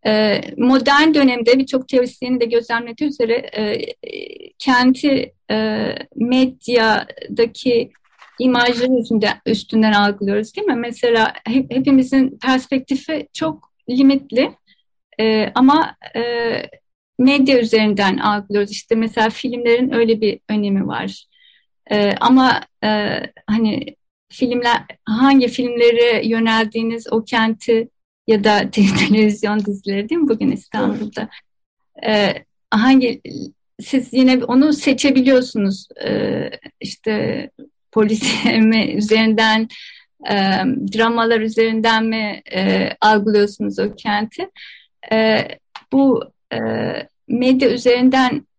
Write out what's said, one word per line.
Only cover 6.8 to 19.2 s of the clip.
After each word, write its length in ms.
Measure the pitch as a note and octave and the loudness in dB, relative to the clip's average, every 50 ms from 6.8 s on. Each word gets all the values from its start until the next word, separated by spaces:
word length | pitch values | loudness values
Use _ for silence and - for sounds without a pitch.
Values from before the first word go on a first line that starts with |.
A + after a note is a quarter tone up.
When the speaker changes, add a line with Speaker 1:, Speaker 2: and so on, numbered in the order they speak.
| A3+ A3 G#3+ - - - - - - - G3+ - A#3 A#3 - - - C4 A#3+ A#3 - - _ _ _ _ _ _ - _ _ _ | 2 2 2 0 -2 -8 -16 -18 -14 -10 -2 -2 -2 -2 -2 -4 -2 0 0 0 0 -4 _ _ _ _ _ _ -20 _ _ _
Speaker 1:
imajları 540 | B3 B3+ B3 A#3+ A#3+ B3 A#3+ A#3 B3 B3+ C4 B3 | 0 2 2 4 2 2 2 0 0 0 0 0
üstünde-, 400 | A3+ - A3+ G#3+ G#3 G#3 - - _ | 0 0 -2 0 0 -2 -4 -4 _
üstünden 460 | - A3+ G#3+ - _ - A3 A3 A3 | -4 -4 -4 -4 _ 0 2 2 4
algılıyoruz, 640 | G#3 G3+ G3+ G3+ G3+ G3+ G3+ G3 G3+ G#3 A3 A3 _ | 4 4 2 2 0 -2 -4 -2 -2 -2 -4 -6 _
değil 100 | F#4 G#4 | -6 -4
mi? 80 | G4 B3+ | -2 -2
Mesela 580 | A#3 A#3+ A#3+ A#3+ - - A#3+ A#3 A3+ A3 - - - _ | -2 -4 -8 -6 -2 0 2 2 2 2 0 -2 -8 _
hep-, 280 | A3+ A#3 C4+ C4 - A#3 | -2 -2 -2 -2 0 -4
hepimizin 640 | C4 C4 C#4+ C#4 C4 B3+ B3+ C4+ C4+ C4 C4 C#4+ - | -2 2 4 4 4 4 4 2 2 2 0 -2 -6
perspektifi 920 | - C4 C4 C4 B3+ _ C#4 C4+ C4 - C4+ C4+ - - D#4+ D4 D4+ _ | -2 0 0 0 -2 _ -4 -4 -4 -4 -6 -6 -4 -6 -8 -8 -8 _
çok 400 | _ - D#4 D#4+ D#4 - _ _ _ _ _ - | _ -6 -6 -6 -6 -8 _ _ _ _ _ -4
limitli. 600 | B3+ B3+ C#4 C4+ C#4 C4+ - - A3 A#3 C#4+ - - _ _ _ _ _ _ _ _ _ _ _ _ - | 0 4 4 4 4 2 -2 -2 -2 0 0 0 -4 _ _ _ _ _ _ _ _ _ _ _ _ -2
E, 320 | A3 A3 A3 A3 G#3+ G#3 - | 0 0 2 0 0 -2 2
ama, 420 | - B3+ C4 C#4+ D#4+ - - - _ - - - | 4 4 6 6 4 0 -2 -6 _ -20 -10 -8
e, 60 | - A#3 A#3+ A#3+ A#3 A#3 A#3 - - - - - _ _ _ _ _ _ _ _ - | -6 -6 -4 -4 -4 -4 -4 -4 -6 -8 -12 -18 _ _ _ _ _ _ _ _ 2
medya 420 | B3 C4 C#4+ C#4+ C4 C4+ C4+ B3 | 2 2 4 4 2 4 4 2
üzerinden 580 | A#3 A3+ - A3 G#3+ G#3+ G#3 G3+ G3+ F#3+ F#3+ - | 2 2 2 2 2 2 0 0 0 0 0 0
algılıyoruz. 520 | - G#3+ G#3 G#3 G3+ - G3+ G3+ G3+ G#3 | -2 -2 -2 -2 -6 -4 -2 -2 -2 -4
İşte 240 | G#3 - - _ A#3 | -6 -16 -4 _ -2
mesela 360 | A3 A3+ A3 - A3+ | -2 -2 -2 0 0